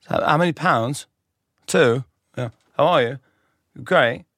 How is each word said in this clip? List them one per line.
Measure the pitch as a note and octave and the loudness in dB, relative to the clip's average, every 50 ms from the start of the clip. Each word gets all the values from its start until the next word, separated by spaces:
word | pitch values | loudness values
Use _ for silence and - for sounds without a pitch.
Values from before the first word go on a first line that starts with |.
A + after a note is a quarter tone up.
| _ | _
How, | - - - - | -4 -4 -2 0
how | - D#3 | 0 2
many | D3+ F3 F3 | 2 2 0
pounds? | D#3 - - F#3 D#3+ A#2+ A2+ A#2+ D3 - - _ _ _ _ _ _ _ _ _ _ _ _ | -2 -2 -2 0 0 0 0 -4 -6 -8 -12 _ _ _ _ _ _ _ _ _ _ _ _
Two. | - - F#3+ D#3 B2 A2+ C3+ C3 _ _ _ _ _ _ | -4 0 2 2 4 2 0 -4 _ _ _ _ _ _
Yeah. | - B2+ A#2 - _ _ _ _ | -10 -10 -10 -10 _ _ _ _
How | - C#3 | 0 0
are | D#3+ F3+ D#3 | 2 2 2
you? | B2 A#2 C3+ C3 _ _ _ _ _ _ _ _ _ _ _ - B2 | 0 -2 -4 -10 _ _ _ _ _ _ _ _ _ _ _ -20 -6
Great. | - F#3 F3 C3+ A#2 A#2 - - _ _ | 0 2 2 2 2 0 -4 -12 _ _